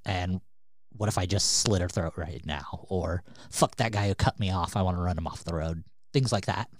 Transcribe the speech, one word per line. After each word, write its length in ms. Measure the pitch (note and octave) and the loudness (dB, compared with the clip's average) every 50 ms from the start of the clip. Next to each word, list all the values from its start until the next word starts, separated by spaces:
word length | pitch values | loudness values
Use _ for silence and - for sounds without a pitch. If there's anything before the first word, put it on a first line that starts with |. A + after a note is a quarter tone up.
| - | -4
and 360 | G2+ F#2+ F2+ F2+ F2+ F#2 F#2 - - - - - - - - - - | -2 -2 -2 0 -2 -2 -4 -4 -10 -18 -20 -20 -20 -20 -20 -18 -16
what 200 | - - G#2+ G#2 | -6 0 0 2
if 80 | - | 2
I 80 | - F2+ | 2 2
just 320 | F2+ G2 G2 - - - - | 4 4 4 4 4 4 4
slit 200 | - A2+ G#2 F2+ | 4 4 4 4
her 80 | F2 F2 | 2 2
throat 240 | - G2+ E2+ D#2+ - | 0 0 -2 -2 -2
right 280 | - E2 D#2+ D#2+ - - | -4 -6 -6 -8 -8 -6
now? 400 | - D2 D2 D2 - - - - - | -6 -6 -6 -6 -8 -10 -12 -6 -2
Or 340 | G2 F#2 F2 F2 F2 F2+ - - - - - - | -2 0 0 0 0 -2 -4 -8 -14 -18 -16 -8
fuck 260 | - - D#3+ - - | 2 2 2 4 4
that 140 | - A#2+ A2+ | 0 0 0
guy 160 | A2 G#2 G#2 | 2 2 2
who 80 | G2+ G2 | 2 2
cut 240 | - - - - - | 4 4 2 4 2
me 120 | G#2+ F#2 | 2 2
off, 240 | F#2+ F#2 E2+ - - | 2 2 0 0 2
I 60 | G#2 | 2
wanna 200 | F#2 F2+ F2 F2 | 2 2 2 2
run 160 | F2 F2 F2 | 0 0 0
him 100 | E2 E2 | 0 -2
off 160 | D#2+ - - - | -4 -6 -8 -6
the 120 | - E2+ | -4 -2
road. 280 | E2 D#2 D#2+ E2 E2 - - - - - - - | -2 -2 -2 -2 -4 -8 -12 -16 -20 -12 0 2
Things 180 | C#3+ C3 A2+ | 2 4 4
like 140 | A#2 G2+ - | 2 0 0
that. 220 | - - - - - - | -2 -2 -2 -4 -6 -10